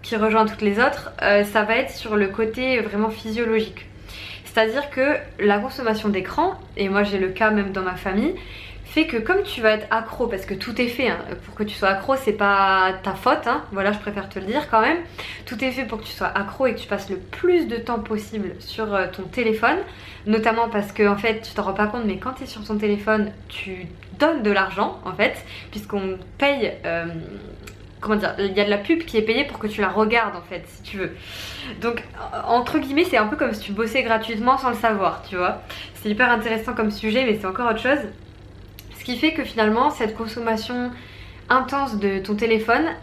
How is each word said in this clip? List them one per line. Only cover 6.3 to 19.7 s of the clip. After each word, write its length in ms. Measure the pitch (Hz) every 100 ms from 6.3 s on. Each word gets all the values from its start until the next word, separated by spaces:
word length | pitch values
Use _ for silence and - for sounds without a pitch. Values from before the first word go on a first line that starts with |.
| - 349 - - -
et 120 | 196
moi 140 | 196
j'ai 160 | 202 202
le 100 | 185
cas 220 | 190 220
même 220 | 214 196
dans 100 | 190
ma 140 | 185 180
famille, 380 | 202 190 285 381 - - - -
fait 220 | - - 320
que 120 | 233
comme 240 | 220 381
tu 180 | 403 -
vas 120 | 220
être 140 | 214 -
accro, 360 | 220 220 - 240
parce 200 | 190 -
que 80 |
tout 260 | 190 - 220
est 60 | 240
fait, 240 | 240 247
hein, 80 | 170 - 175
pour 100 | -
que 80 | -
tu 120 | 208
sois 160 | - 196
accro, 260 | 190 226 269
c'est 160 | 247
pas 640 | 208 202 196 196 190 185 185
ta 100 | -
faute, 340 | 190 254 302 240
hein, 160 | 285 -
voilà, 220 | 196 196
je 60 | 208
préfère 320 | 208 202 190
te 80 | 196
le 80 | 190
dire 240 | 262 294
quand 100 | 220
même, 160 | 247 339 339 - - -
tout 180 | - 226
est 80 | 262
fait 140 | 254
pour 140 | 233 220
que 60 |
tu 80 | -
sois 160 | - 190
accro 380 | 202 202 - 262
et 80 |
que 60 | 240
tu 80 | -
passes 220 | 202 -
le 80 | 185
plus 480 | - - 359 349 247
de 100 | 226
temps 220 | 233 233
possible 560 | 208 220 208 220 185 -
sur, 340 | - - 220
euh, 120 | 202 180
ton 100 | -
téléphone, 520 | 185 - 226 214 226